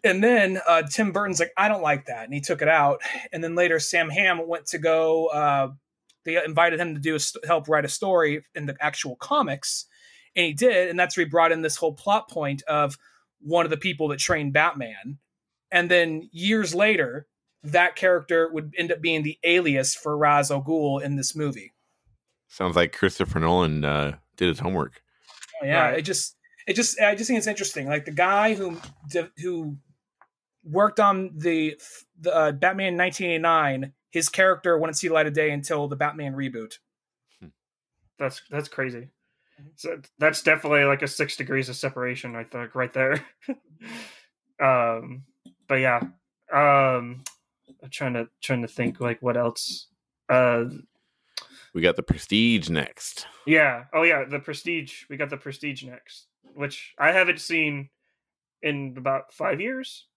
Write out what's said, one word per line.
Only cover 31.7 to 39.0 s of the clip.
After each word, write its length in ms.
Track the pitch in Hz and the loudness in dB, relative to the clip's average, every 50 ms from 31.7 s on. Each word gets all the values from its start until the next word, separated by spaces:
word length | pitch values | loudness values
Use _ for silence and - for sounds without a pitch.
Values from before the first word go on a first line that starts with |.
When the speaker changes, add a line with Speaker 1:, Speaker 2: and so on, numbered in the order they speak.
| 151 _ - - - - - _ _ _ | -4 _ -18 -20 -20 -20 -20 _ _ _
Speaker 1:
the, 140 | 160 170 156 | -4 0 2
uh, 180 | 165 156 151 | 4 4 4
Batman 440 | 143 139 175 185 190 190 190 190 175 | 2 2 0 0 2 2 -2 -2 0
nineteen 340 | 170 180 185 - - 190 175 | 0 0 0 0 -4 -2 -2
eighty-nine, 640 | 170 160 160 165 165 160 151 139 135 131 135 135 _ _ _ _ | -2 0 2 4 4 4 4 2 0 -2 -6 -10 _ _ _ _
his 180 | - 165 - - | -4 -2 -2 0
character 480 | - - 190 190 185 175 - 180 170 156 | 2 4 4 4 4 2 2 2 2 2
wouldn't 180 | 160 160 151 | 2 -2 -4
see 120 | - - 170 | -4 -2 2
the 60 | 160 | 2
light 120 | 160 151 | 2 2
of 60 | 151 147 | 2 2
day 160 | 151 156 151 | 0 0 0
until 380 | 147 143 139 - 160 156 147 135 | -2 -4 -4 -4 -2 -2 -2 -4
the 80 | 143 | -2
Batman 380 | 135 147 147 147 156 147 139 135 | -2 -2 -4 -2 -6 -8 -8 -6
reboot. 440 | 139 139 131 123 113 110 110 - _ _ _ _ _ _ _ _ _ _ _ _ _ | -6 -6 -6 -6 -10 -12 -12 -16 _ _ _ _ _ _ _ _ _ _ _ _ _
Speaker 2:
Hmm. 80 | 95 78 _ _ _ _ _ _ _ _ _ _ _ _ _ _ | -20 -20 _ _ _ _ _ _ _ _ _ _ _ _ _ _
Speaker 3:
That's, 240 | 139 131 127 - _ _ | -8 -8 -8 -10 _ _
that's 180 | 143 147 147 - | -10 -10 -10 -8
crazy. 400 | - - 131 127 120 120 | -8 -6 -6 -6 -6 -12